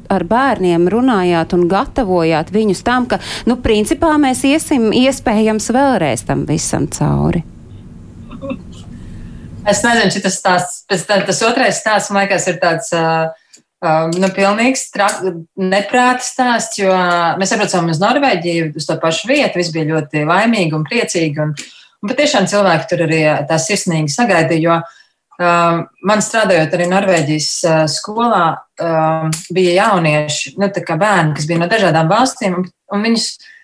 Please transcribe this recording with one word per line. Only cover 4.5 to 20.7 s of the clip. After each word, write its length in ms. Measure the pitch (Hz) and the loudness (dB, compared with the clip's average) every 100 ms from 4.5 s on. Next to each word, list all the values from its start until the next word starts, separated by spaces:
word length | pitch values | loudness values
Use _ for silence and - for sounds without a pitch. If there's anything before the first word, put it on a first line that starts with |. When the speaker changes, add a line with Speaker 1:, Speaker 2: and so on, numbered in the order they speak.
| 311 - 277 220 | 0 0 0 2
Speaker 1:
iespējams 800 | 214 262 269 247 214 220 214 - | 2 2 0 0 2 2 0 0
vēlreiz 560 | 240 277 233 151 120 - | 2 2 2 0 -2 -2
tam 200 | 143 135 | -2 -2
visam 420 | 156 - - - | -2 -2 -4 -4
cauri? 540 | - 151 143 151 170 - - - - - - - - - - 269 - - - - - - - - - - - 208 | -2 0 0 0 -2 -4 -14 -20 -20 -20 -20 -20 -18 -18 -12 -10 -10 -12 -18 -18 -16 -16 -14 -14 -16 -16 -4 0
Speaker 2:
Es 160 | 202 | 2
nezinu, 300 | 240 233 196 | 2 2 2
šitas 220 | 196 196 - | 0 -2 -2
stāsts, 460 | 190 180 - - - | 0 0 0 -8 -6
pēc 160 | 185 - | -4 0
tam 160 | 202 196 | 0 0
tas 140 | - | 0
otrais 380 | 226 254 226 - | 0 2 0 0
stāsts, 320 | 220 208 208 | 0 0 0
man 80 | 202 | 0
liekas, 220 | 196 185 190 | 0 0 -2
ir 140 | 170 | -2
tāds, 300 | 175 160 - | 0 -2 -2
uh, 380 | 170 165 160 160 - _ - _ _ | -2 0 0 -2 -6 _ -20 _ _
um, 300 | 175 160 160 | 0 0 0
nu, 140 | 175 190 | 0 0
pilnīgs 520 | 190 196 214 247 262 - | 2 0 2 0 0 -4
tra-, 380 | 208 202 214 185 170 165 - | -2 0 0 -4 -6 -10 -4
neprāta 640 | 185 196 202 247 247 254 | 0 0 0 2 2 2
stāsts, 560 | - - 247 233 - - | -2 -2 0 0 -2 -2
jo, 140 | 190 | 2
uh, 420 | 185 180 175 170 170 | 2 2 2 2 0
mēs 140 | 190 | -2
atbraucām 360 | 226 196 180 165 | 0 0 0 0
uz 80 | 160 | 0
Norvēģiju, 680 | 208 277 277 180 170 170 160 156 | 2 2 2 0 0 -2 -2 -4
uz 80 | - | -6
to 120 | 160 | -2
pašu 300 | 165 160 214 | -2 -2 0
vietu, 260 | 285 220 180 | 0 0 -2
viss 160 | 165 | -4
bija 140 | 160 151 | -2 -2
ļoti 320 | 160 147 151 151 | -2 -2 -2 0
laimīgi 500 | 180 226 226 165 | 2 2 2 0